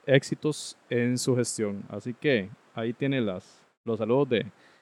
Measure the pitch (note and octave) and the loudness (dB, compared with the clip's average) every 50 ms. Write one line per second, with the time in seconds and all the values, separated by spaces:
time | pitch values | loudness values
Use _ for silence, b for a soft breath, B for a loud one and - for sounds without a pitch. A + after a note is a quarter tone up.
0 | _ - C3+ C#3 - - D#3 - - D3+ D3 - - - - _ _ _ B2+ A#2+ | _ 4 4 4 4 2 -6 -2 -2 -4 -4 -4 -8 -14 -16 _ _ _ -2 0
1 | A#2+ B2 B2+ B2 - - B2+ B2 A#2+ - - - A2 G2+ G2+ G2+ G2+ - G#2 G#2 | 2 2 0 0 2 2 2 2 2 -2 -2 -4 -4 -4 -4 -6 -10 -10 -12 -10
2 | - B2 A#2 - - D3+ C3+ A2 F#2 G2+ A#2 _ _ _ _ A#2 A2+ A#2 A#2+ - | -8 -10 -10 -2 0 2 2 2 0 -2 -10 _ _ _ _ -6 -4 -4 -4 -2
3 | C#3 C#3 C#3 C3 A#2 G2+ F2+ F2+ - - - _ _ _ _ _ _ A2+ A2+ G#2 | -2 -2 0 0 0 -2 -2 -6 -10 -14 -20 _ _ _ _ _ _ -4 -2 -2
4 | A2 G#2+ A#2+ C3+ D3 C3+ B2 G#2 - G#2 - b b b b b | 0 2 2 2 4 2 2 0 0 -4 -10 b b b b b